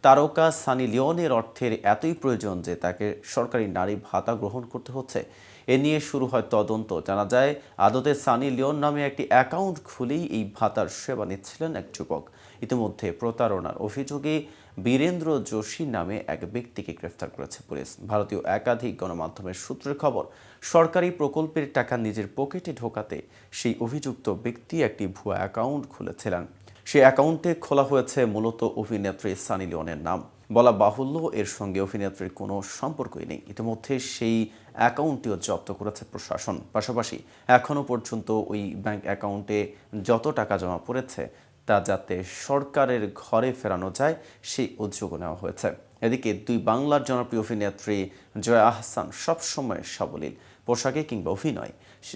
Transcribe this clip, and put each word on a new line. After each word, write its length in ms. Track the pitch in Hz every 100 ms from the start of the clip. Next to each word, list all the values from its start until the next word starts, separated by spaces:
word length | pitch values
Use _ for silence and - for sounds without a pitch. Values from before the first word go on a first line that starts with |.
তারকা 500 | 139 135 156 156 160
সানি 360 | 156 - 127 127
লিওনের 440 | 117 139 170 165
অর্থের 540 | 120 110 - 127 110 101
এতই 280 | 120 160
প্রয়োজন 480 | 165 135 113 107 90
যে 140 | 87 87
তাকে 460 | 87 92 104 -
সরকারি 440 | - - 120 123 107
নারী 280 | 92 95 104
ভাতা 320 | - 92 107 117
গ্রহণ 300 | 101 113 120
করতে 260 | 123 -
হচ্ছে। 340 | 131 131 - - - - - -
এ 100 | 131
নিয়ে 220 | 143 156
শুরু 260 | 151 139 127
হয় 180 | 127 -
তদন্ত। 520 | 110 107 110 110 87 -
জানা 180 | 98 104
যায়, 300 | 123 139 143 - -
আদতে 380 | 101 123 135 143
সানি 340 | - 120 139
লিওন 260 | 123 135 151
নামে 300 | 147 147 143
একটি 220 | 139 -
অ্যাকাউন্ট 540 | 123 131 170 196 156
খুলেই 420 | - - 123 147 170
এই 260 | 110 101 -
ভাতার 320 | 107 110 92
সেবা 380 | - - 123 98
নিচ্ছিলেন 500 | 95 - - 160 131
এক 100 | -
যুবক। 360 | - 80 76 - - - -
ইতিমধ্যে 500 | 113 127 107 - 101
প্রতারণার 640 | 85 117 117 117 95 80 -
অভিযোগে 680 | 104 110 135 147 143 151 151 - - -
বীরেন্দ্র 640 | 95 151 160 180 160 147 101
যোশী 400 | 110 - - 156
নামে 380 | 110 87 107 -
এক 120 | 82 87
ব্যক্তিকে 400 | 113 123 - -
গ্রেফতার 360 | - - - -
করেছে 300 | - 69 - -
পুলিশ। 280 | 71 65 - 107
ভারতীয় 340 | 107 101 101 -
একাধিক 520 | 101 - 117 123 -
গণমাধ্যমের 560 | 92 85 80 - 95
সূত্রের 440 | 92 - 139 139 143
খবর, 280 | 151 117 73 - - -
সরকারি 500 | - 165 165 180 175
প্রকল্পের 560 | 175 147 151 160 156 143
টাকা 240 | - 117 123
নিজের 300 | 110 107 98 -
পকেটে 380 | 139 180 175
ঢোকাতে 480 | 127 113 107 - 73 - - -
সেই 240 | - 117 -
অভিযুক্ত 500 | 117 143 139 120 -
ব্যক্তি 540 | 95 120 120 - 165
একটি 240 | 120 - 98
ভুয়া 300 | 95 104 95
অ্যাকাউন্ট 520 | 95 - 123 147 117
খুলেছিলেন। 580 | - - - 113 87 87 - - - -
সেই 160 | 147
অ্যাকাউন্টে 540 | 131 131 147 160 175 165
খোলা 280 | - 139
হয়েছে 420 | 135 135 127 - 120
মূলত 380 | 104 110 113
অভিনেত্রী 720 | 113 - 107 107 101 95 104 95
সানি 300 | - 98 92
লিওনের 320 | 82 80 78
নাম। 260 | 82 90 113 - -
বলা 180 | 113 120
বাহুল্য, 680 | 104 104 104 131 156 160 -
এর 80 | 98
সঙ্গে 360 | - 101 95
অভিনেত্রীর 480 | 98 107 98 98 95
কোনো 320 | - 101 98
সম্পর্কই 640 | 98 - 135 151 123 - 78
নেই। 160 | 78 -
ইতিমধ্যে 520 | 104 113 113 - 135
সেই 500 | 127 - 113 113 110 - -
অ্যাকাউন্টটিও 640 | - 117 123 156 135 123 95
জব্দ 360 | - 90 -
করেছে 320 | 95 101 - -
প্রশাসন। 500 | - - - - 85 -
পাশাপাশি 500 | 110 110 120 117 - - - -
এখনও 360 | 123 - 147
পর্যন্ত 480 | 135 120 113 113 104 110 -
ওই 280 | 107 101 101
ব্যাংক 280 | 104 107
অ্যাকাউন্টে 720 | - 101 104 101 104 104 101 - - 107
যত 240 | 101 117 147
টাকা 300 | 147 107 98
জমা 200 | 90 87
পড়েছে, 520 | - 123 127 - 62 - - _ -
তা 160 | 104 95
যাতে 380 | 95 - 92
সরকারের 880 | 92 - - 139 139 147 135 123 104 -
ঘরে 380 | - 110 127
ফেরানো 380 | 127 104 92 95
যায়, 240 | 87 143 160 - -
সেই 320 | - - 123 -
উদ্যোগও 400 | 104 - 95 82
নেওয়া 180 | 85 80
হয়েছে। 360 | 98 - 101 - - _
এদিকে 320 | 117 123 117
দুই 240 | 95 - 117
বাংলার 460 | 113 117 143 147
জনপ্রিয় 380 | 139 123 120 117
অভিনেত্রী 680 | 107 110 101 - - 101 95 - - 110
জয়া 280 | 110 117 107
আহসান 440 | 117 - - -
সবসময় 720 | - - 165 - - 131 85
সাবলীল 480 | - - 82 73 76 - - - -
পোশাকে 380 | 120 131 139
কিংবা 280 | 156 113 82
অভিনয়, 400 | 95 156 110 55 - - - -